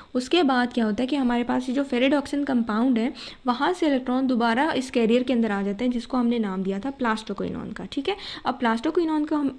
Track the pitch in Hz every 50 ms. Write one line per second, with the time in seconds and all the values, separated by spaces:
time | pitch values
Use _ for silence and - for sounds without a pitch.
0 | - - - 254 254 - 330 349 349 269 262 247 247 240 - 240 226 214 208 226
1 | 254 254 302 285 262 240 240 240 240 247 254 254 254 262 240 277 277 277 254 240
2 | 254 277 302 285 277 - - 285 285 277 262 240 226 226 208 220 240 269 247 220
3 | 220 254 - - - - - - - 254 240 240 277 339 370 - 330 302 277 254
4 | 254 269 254 254 269 254 254 220 233 233 226 240 285 - - 262 254 254 - 247
5 | 233 214 233 254 254 262 262 233 226 220 202 196 196 202 202 202 247 254 247 240
6 | 226 - - 254 240 233 240 240 214 196 185 190 185 185 190 202 202 277 277 -
7 | 254 226 220 220 - - 202 - 185 175 180 165 - - - - 180 190 - 285
8 | 269 381 403 403 - - - - - 247 254 254 254 226 226 233 - 311 320 359
9 | 339 320 311 302 302 302 320 294 285 269 262